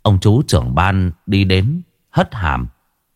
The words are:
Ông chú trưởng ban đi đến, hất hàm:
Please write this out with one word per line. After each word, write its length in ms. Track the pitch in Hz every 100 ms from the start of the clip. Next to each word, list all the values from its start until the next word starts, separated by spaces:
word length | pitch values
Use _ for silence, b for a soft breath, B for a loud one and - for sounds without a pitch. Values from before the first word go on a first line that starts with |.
Ông 180 | 110 95
chú 220 | 107 113
trưởng 320 | 156 78 60 65
ban 360 | 92 98 90 78 -
đi 180 | 98
đến, 380 | 95 92 104 170 - _ _
hất 260 | - 185 117
hàm: 320 | 82 65 60 _ _ _ _